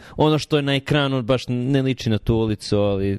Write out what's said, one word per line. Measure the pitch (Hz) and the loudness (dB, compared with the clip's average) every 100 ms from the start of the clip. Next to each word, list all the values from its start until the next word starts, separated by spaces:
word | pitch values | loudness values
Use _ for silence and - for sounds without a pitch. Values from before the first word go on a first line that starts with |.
| - - | -6 0
ono | 151 156 | 2 2
što | - 151 | 0 0
je | |
na | 139 | 0
ekranu, | 139 - 147 139 135 | -2 0 0 0 -2
baš | 117 127 - | 0 -2 -2
ne | 123 123 139 | -4 0 0
liči | 131 123 - | 0 -2 -2
na | 107 | -2
tu | - | 0
ulicu, | 113 113 107 - 104 | 0 0 -4 -2 0
ali | 101 98 98 | 2 0 -2